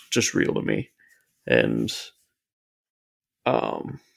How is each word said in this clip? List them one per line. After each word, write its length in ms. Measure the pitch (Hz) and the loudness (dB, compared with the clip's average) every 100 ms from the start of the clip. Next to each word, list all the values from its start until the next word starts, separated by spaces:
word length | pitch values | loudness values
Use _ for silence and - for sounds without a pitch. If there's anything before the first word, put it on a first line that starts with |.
| - | -2
just 220 | - 113 - | 0 2 2
real 180 | - - | 2 2
to 60 | |
me. 280 | - 104 - _ _ _ _ _ - | 0 -2 -4 _ _ _ _ _ -2
And, 440 | 58 55 57 113 - - _ _ _ _ _ _ _ _ _ _ _ _ _ - | 0 2 0 -4 -6 -12 _ _ _ _ _ _ _ _ _ _ _ _ _ 0
um, 540 | 131 - - - - _ | 2 0 -4 -8 -12 _